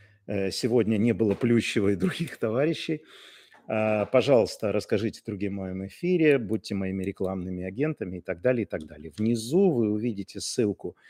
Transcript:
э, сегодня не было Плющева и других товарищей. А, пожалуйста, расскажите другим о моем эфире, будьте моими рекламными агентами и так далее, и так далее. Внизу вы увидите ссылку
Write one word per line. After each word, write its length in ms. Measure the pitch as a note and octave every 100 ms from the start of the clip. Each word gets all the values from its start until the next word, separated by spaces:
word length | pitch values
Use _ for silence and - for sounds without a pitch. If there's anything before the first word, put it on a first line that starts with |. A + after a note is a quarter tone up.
| - _ -
э, 240 | G2 F#2+
сегодня 460 | - B2 A#2+ G#2 G#2+
не 160 | A#2
было 220 | F#2+ A2 -
Плющева 540 | A#2+ A#2 - A#2 G2
и 60 | F#2+
других 420 | F3 - D#3 -
товарищей. 640 | A2+ A#2 D#3 D#3+ - D#3 - - - - - - -
А, 380 | A2 A2 G#2+ G2+
пожалуйста, 680 | C3 A#2 B2 F#2+ - G#2+
расскажите 500 | G#2 - G#2 G#2+ - -
другим 340 | G2+ G2 G2+
о 40 |
моем 240 | F#2+ F#2+ F#2+
эфире, 500 | - F3+ F3+ D#3 C#3
будьте 380 | G2 G#2+ - G2
моими 280 | F#2+ F#2+
рекламными 600 | F#2+ - F#2 F#2+ F2+ F2+
агентами 540 | F#2 G2 D3+ D3+ F#2+ F2+
и 40 |
так 200 | F2 E2
далее, 220 | B2 C3
и 40 | G#2
так 180 | F2+ D#2
далее. 260 | D2+ D#2+ -
Внизу 540 | A2 A#2 A2+ E3+ G3
вы 200 | C3 G#2+
увидите 480 | G#2 A#2+ G2 F#2+ G2
ссылку 560 | - - G#2+ G2 F2+ -